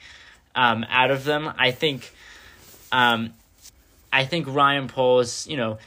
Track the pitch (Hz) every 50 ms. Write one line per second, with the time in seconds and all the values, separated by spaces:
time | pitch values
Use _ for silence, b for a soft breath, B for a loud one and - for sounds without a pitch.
0 | B B B B B B B B B _ _ 127 127 120 113 110 113 - - 127
1 | 127 131 139 135 131 147 151 147 156 - - - 131 127 123 - 160 151 139 127
2 | - - B B B B B B B B B B B B - - - - 127 127
3 | 123 120 117 113 113 113 - - _ _ _ _ - - - _ _ _ _ _
4 | _ _ - 135 135 135 175 165 147 135 131 143 143 139 139 143 135 117 - 135
5 | 127 127 127 127 123 117 - - - - 156 139 117 110 110 110 b